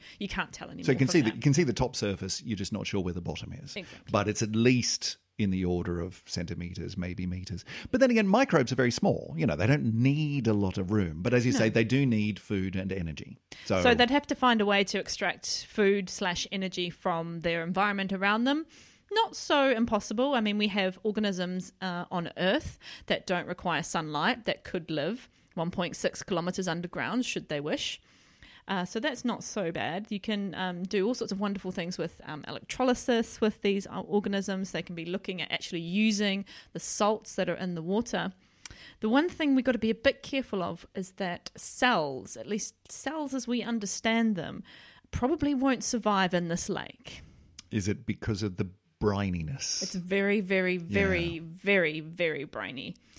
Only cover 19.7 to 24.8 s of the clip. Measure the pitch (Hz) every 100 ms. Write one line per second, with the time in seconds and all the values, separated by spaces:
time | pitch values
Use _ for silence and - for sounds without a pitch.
19.7 | 226 233 208 - 220 269 254 214 208 208
20.7 | 196 190 185 214 208 208 185 180 185 180
21.7 | - 185 175 180 175 170 - 180 262 -
22.7 | - - - - 240 - 180 - 180 180
23.7 | 160 165 180 156 147 175 247 - - -
24.7 | 185